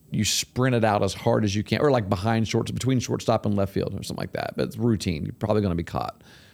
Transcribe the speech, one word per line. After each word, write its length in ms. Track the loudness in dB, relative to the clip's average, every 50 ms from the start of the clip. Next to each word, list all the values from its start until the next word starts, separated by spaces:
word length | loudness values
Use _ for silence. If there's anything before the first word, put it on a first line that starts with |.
| _ -6
you 140 | -2 -2 0
sprint 500 | 0 0 -2 -4 -4 -2 0 2 2 4
it 100 | 4 4
out 180 | 4 4 2
as 120 | 2 0 -2
hard 300 | 0 0 2 2 4 2
as 100 | 2 0
you 80 | -2
can, 180 | -2 0 0 2
or, 100 | 4 4
like, 180 | 4 2 2 0
behind 380 | -2 0 0 0 2 0 0
shorts-, 240 | 0 0 0 0 0
between 280 | -4 -2 0 0 0 0
shortstop 460 | 0 -2 -4 -2 0 0 0 2 2
and 80 | 0 2
left 160 | 2 0 0
field 220 | 0 -2 -2 -2 -4
or 80 | -8
something 200 | -8 -8 -6 -6
like 100 | -6 -6
that. 200 | -6 -6 -6 -4 -2
But 80 | -2 -4 -4
it's 80 | -2
routine. 480 | 0 2 2 2 2 0 -2 -2 -2 -4
You're 80 | -6 -6
probably 280 | -4 -2 0 2 2
gonna 120 | 2 2 0
be 60 | 0 -2
caught. 380 | -2 -4 -4 -4 -4 -8 -12 -20 -20 -20 -20 -20 -20